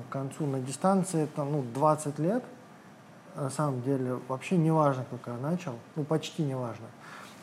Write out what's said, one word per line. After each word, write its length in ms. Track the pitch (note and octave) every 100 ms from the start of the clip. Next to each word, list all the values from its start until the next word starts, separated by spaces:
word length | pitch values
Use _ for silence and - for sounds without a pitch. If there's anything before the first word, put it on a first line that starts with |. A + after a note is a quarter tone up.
| B2
к 40 |
концу 340 | C#3 C3+ - D3
на 140 | C3+
дистанции, 640 | B2+ C3 F#3 G3 F3 E3 D3
там, 160 | D#3 C#3+
ну, 100 | D3+ A#2+
двадцать 440 | B2+ D3+ D3+ D3 C#3+
лет, 240 | E3 B3 - - - - - - - - -
на 140 | D3+ C#3
самом 300 | C#3+ D3+ B2+
деле, 360 | B2 C#3 B2+ B2 -
вообще 280 | C3 - F3+
не 120 | D#3+
важно, 340 | D#3+ D3 B2+
кто 120 | A#2+ A#2+
когда 240 | B2 A#2+ C#3+
начал, 220 | F3 C3+ A#2 - D#3+
ну, 80 |
почти 380 | C#3+ D#3+ - -
не 120 | C#3+
важно. 320 | C3 A#2+ A2 A2+ - - - - -